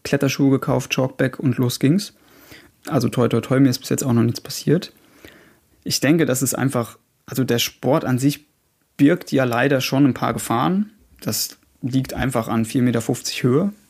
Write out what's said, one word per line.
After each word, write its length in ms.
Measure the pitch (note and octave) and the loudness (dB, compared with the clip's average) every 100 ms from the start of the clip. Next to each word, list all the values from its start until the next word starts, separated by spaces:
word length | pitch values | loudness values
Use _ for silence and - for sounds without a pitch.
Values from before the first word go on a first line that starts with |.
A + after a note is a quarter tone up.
Kletterschuhe 480 | - C#3+ C3+ - C#3 | -4 0 0 2 2
gekauft, 400 | C3+ - B2+ - | 2 0 -2 -2
Chalkback 480 | - C3 - C3+ - | -2 -2 0 -2 0
und 180 | C3 A#2+ | -2 0
los 220 | B2 - | -2 0
ging's. 340 | C3+ F#3+ - - _ - - - - _ - | 2 2 -2 -14 _ -20 -20 -20 -20 _ -4
Also 220 | B2+ A#2+ | -2 0
toi, 180 | B2+ A#2 | 0 0
toi, 140 | A#2 | 0
toi, 180 | - C3 | 0 4
mir 120 | C3+ | 4
ist 100 | A#2+ | 2
bis 80 | - | -4
jetzt 160 | - | -2
auch 80 | C3+ | 0
noch 100 | A#2 | 2
nichts 180 | A#2 - | 2 -2
passiert. 520 | - - D3 E3 - _ _ _ - - _ _ _ _ | -8 -6 0 0 -2 _ _ _ -20 -20 _ _ _ _
Ich 160 | - - | -8 -2
denke, 260 | B2+ E3 | 2 2
dass 160 | C3 B2+ | 2 0
es 140 | - | -2
einfach, 420 | - C3 B2 A2+ - _ _ - | -2 -2 -2 -4 -8 _ _ -8
also 160 | - | -2
der 160 | B2 A#2+ | 0 0
Sport 460 | - - B2+ D#3+ | -2 -4 0 0
an 160 | A2 B2+ | 0 0
sich 260 | C#3 - _ _ _ _ _ - | 0 -2 _ _ _ _ _ 2
birgt 360 | C#3 F3 - | 4 4 0
ja 100 | C3+ | 0
leider 380 | B2+ A#2+ C#3 C3+ | 0 2 2 2
schon 260 | - C3+ C#3 | 0 2 2
ein 80 | |
paar 180 | A2+ B2 | 2 -2
Gefahren. 580 | A2+ - A#2 D#3 F#3+ G#3 _ _ - | -4 -2 0 0 0 -2 _ _ -12
Das 380 | - G#2+ - - _ _ | -8 -6 -6 -12 _ _
liegt 320 | C3 C3 B2+ | -4 -2 -2
einfach 320 | - B2 B2 A2 | -4 -2 -2 -2
an 180 | A2+ | -2
vier 180 | A2 C3+ | -2 0
Meter 180 | B2 A#2 | 0 0
fünfzig 420 | - A#2+ - - | -2 -4 -6 -2
Höhe 300 | B2+ C#3 G3+ - | 0 2 0 -4